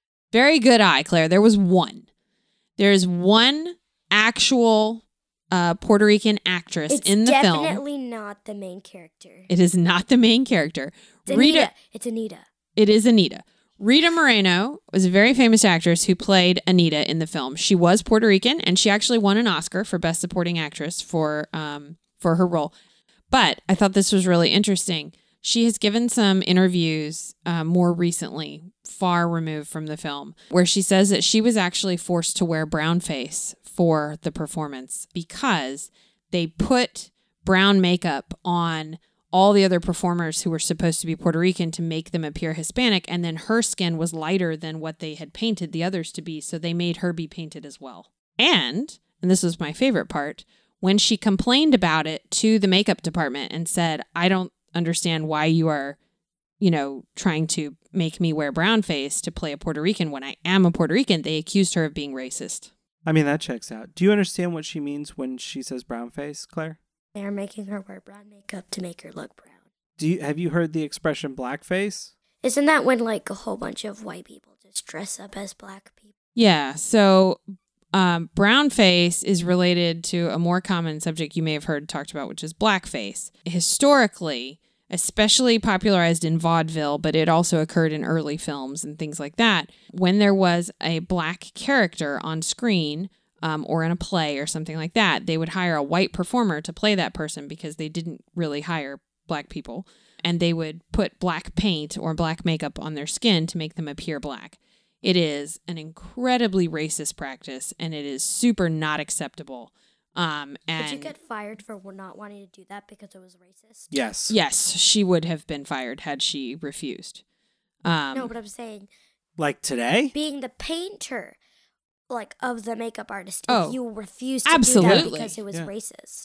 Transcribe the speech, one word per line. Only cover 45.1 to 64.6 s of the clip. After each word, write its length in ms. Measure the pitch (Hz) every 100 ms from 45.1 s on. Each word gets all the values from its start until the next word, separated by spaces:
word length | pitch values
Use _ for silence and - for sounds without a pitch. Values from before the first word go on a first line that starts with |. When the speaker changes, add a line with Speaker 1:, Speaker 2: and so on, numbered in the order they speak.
Speaker 1:
had 180 | 151 147
painted 400 | - 226 202 165
the 100 | 160
others 300 | 170 190 160
to 80 | -
be, 180 | 160 156
so 200 | - 165
they 160 | 170
made 240 | 170 175 165
her 160 | 180
be 120 | 165 160
painted 380 | - 160 156
as 160 | 139 -
well. 320 | 131 95 - _ _ -
And, 600 | 277 233 127 156 294 - _ _
and 80 | 180
this 120 | 185
was 160 | 175 165
my 140 | 151
favorite 380 | 156 262 190 -
part, 340 | 156 143 - - _ _ _
when 180 | 185 202
she 180 | - 220
complained 580 | 220 190 - 262 311
about 320 | 247 175 160 156
it 240 | 156 -
to 260 | - 220 220
the 100 | 196
makeup 320 | 185 202 175
department 520 | 165 165 147 139 127
and 140 | 160 165
said, 360 | - 170 156 -
"I 140 | 170 180
don't 240 | 190 185 _ _
understand 540 | 170 165 170 170 160 156
why 180 | 151 156
you 200 | 165 160
are, 280 | 151 139 143 _ _ _ _ _ -
you 120 | 196
know, 360 | 160 139 139 - -
trying 300 | 190 156 156
to 280 | - 147 135 _
make 300 | 185 160 -
me 140 | 170
wear 180 | 156 147
brown 300 | 147 185 226
face 400 | - 151 139 -
to 100 | -
play 200 | - 160
a 60 | 143
Puerto 220 | - 151
Rican 300 | 170 214 160
when 140 | 139
I 120 | 135 -
am 220 | 165 190 180
a 40 |
Puerto 200 | 170 160
Rican," 300 | 190 - 170
they 160 | 143 156
accused 340 | 156 196 185
her 140 | 175 156
of 80 |
being 180 | 156 143
racist. 600 | 131 127 - - - - _ _ _
Speaker 3:
I 80 | 160
mean, 120 | 160
that 160 | 143 156
checks 320 | - 120 -
out. 220 | 110 117
Do 100 | -
you 80 | 185
understand 420 | 208 185 - 175
what 100 | 165